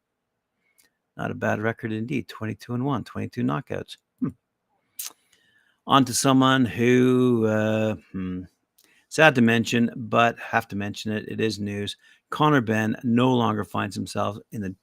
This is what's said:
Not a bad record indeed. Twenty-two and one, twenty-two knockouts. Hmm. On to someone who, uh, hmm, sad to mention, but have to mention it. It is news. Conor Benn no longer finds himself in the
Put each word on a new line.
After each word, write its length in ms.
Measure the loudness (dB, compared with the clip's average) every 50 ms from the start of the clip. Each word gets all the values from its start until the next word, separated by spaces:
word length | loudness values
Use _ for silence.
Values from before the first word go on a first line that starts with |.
| _ _ _ _ _ _ _ _ _ _ _ _ _ _ _ _ _ _ _ _ _ _ _
Not 140 | -10 -8 -8
a 40 | -6
bad 240 | -4 -4 -2 -2 -2
record 320 | -4 -4 -6 -6 -8 -8
indeed. 380 | -6 -6 -6 -6 -6 -6 -8 -10
Twenty-two 440 | -12 -10 -8 -8 -8 -10 -10 -8 -6
and 120 | -4 -4
one, 180 | -4 -4 -6 -6
twenty-two 400 | -8 -10 -10 -10 -8 -6 -6 -4
knockouts. 540 | -4 -4 -6 -8 -8 -10 -10 -10 -12 -16 -20 _ _ _ _
Hmm. 80 | -8 -8 -8 _ _ _ _ _ _ _ _ _ _ _ _ -14 -14 -14 -16 _ _ _ _ _ _ _ _ _ _ _ _ _ _
On 200 | 2 4 4 4
to 80 | 2 0
someone 520 | 0 2 4 4 6 6 6 4 4 2
who, 800 | 0 0 0 2 4 4 6 6 4 4 4 4 4 4 2 2
uh, 500 | 2 2 2 2 0 0 0 0 -2 -4 -6 -10 _
hmm, 320 | -10 -8 -6 -6 -6 -8 -10 -14 _ _ _ _ _ _ _ _ _ _ _ _
sad 260 | 2 4 6 6 6
to 60 | 6
mention, 500 | 4 4 4 2 0 0 0 0 0 0 -2
but 420 | -6 -8 -2 2 2 2 2 0 -4
have 280 | -6 -4 -2 -2 -2 -2
to 60 | -6
mention 360 | -8 -8 -8 -10 -8 -8 -6
it. 140 | -6 -6 -6
It 120 | -8 -4 -2
is 200 | -2 -2 -2 -4
news. 380 | -6 -8 -6 -6 -8 -8 -10 -12 _ _ _ _ _ _
Conor 300 | -2 2 4 4 4 4
Benn 340 | 2 2 0 0 0 0 -2 -2 -2
no 300 | 0 2 4 4 4 4
longer 300 | 2 2 0 0 -2 -4
finds 320 | -6 -6 -6 -6 -6 -6
himself 420 | -8 -10 -6 -4 -4 -4 -4 -6 -8 -14 _
in 100 | -10 -8
the 140 | -8 -8 -10 -12